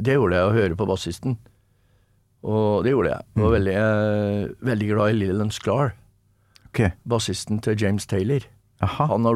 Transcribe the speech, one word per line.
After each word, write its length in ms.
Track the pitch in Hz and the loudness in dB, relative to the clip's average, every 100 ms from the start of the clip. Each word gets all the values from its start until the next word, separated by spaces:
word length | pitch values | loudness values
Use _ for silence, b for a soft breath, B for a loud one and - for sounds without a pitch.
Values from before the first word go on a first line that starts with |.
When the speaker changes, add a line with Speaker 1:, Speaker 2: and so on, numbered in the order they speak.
Speaker 1:
det 140 | 113 139 | 0 2
gjorde 180 | 101 90 | 4 4
jeg, 140 | 95 | 4
å 60 | 113 | 2
høre 180 | 95 85 | 2 0
på 140 | 98 | -2
bassisten. 480 | 95 85 - 131 117 - _ _ _ _ _ _ _ _ _ | -2 -6 -6 -6 -6 -10 _ _ _ _ _ _ _ _ _
Og 400 | - 107 107 101 | -2 0 2 2
det 80 | 107 | 2
gjorde 220 | 135 82 | 2 0
jeg. 100 | - | -2
Jeg 180 | - - | -4 0
var 60 | 107 | 2
Speaker 2:
Mhm. 60 | 113 | 2
Speaker 1:
veldig, 220 | 95 95 | 2 0
eh, 720 | 110 107 107 104 101 104 92 - 123 | 2 2 0 0 0 -2 -4 -6 -4
veldig 240 | 113 104 | -2 0
glad 160 | 107 107 | 2 2
i 80 | 113 | 2
Leland 340 | 98 98 107 - | 0 -2 -2 -4
Sklar, 380 | 107 117 139 - _ _ _ _ _ _ - | -2 0 -2 -4 _ _ _ _ _ _ -8
Speaker 2:
Ok. 240 | - 101 - - | -2 -2 -2 -4
Speaker 1:
bassisten 500 | 113 - 90 - 107 | -2 -2 -6 -4 -4
til 120 | 113 107 | -2 0
James 240 | 101 101 - | 0 -2 -2
Taylor. 340 | 98 104 143 - _ _ - | -2 0 -2 -6 _ _ -6
Speaker 2:
Aha. 260 | 101 - 147 | -4 -2 -2
Speaker 1:
Han 200 | 107 | 0
og 80 | 117 | 2